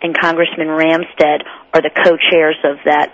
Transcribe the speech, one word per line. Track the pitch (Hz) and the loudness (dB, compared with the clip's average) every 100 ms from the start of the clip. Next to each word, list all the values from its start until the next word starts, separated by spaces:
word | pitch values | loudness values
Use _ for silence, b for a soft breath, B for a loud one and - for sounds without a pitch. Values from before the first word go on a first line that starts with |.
and | 170 156 | -6 -2
Congressman | 170 165 170 - 156 | -2 0 -2 -2 -4
Ramstad | 156 160 165 180 - 151 147 - B B | 0 0 0 -2 0 0 0 -4 B B
are | 160 | -2
the | 151 | 0
co-chairs | - 185 165 - 170 156 156 | 2 2 2 2 2 2 0
of | 147 143 147 | -4 -2 0
that, | 147 147 | 0 -2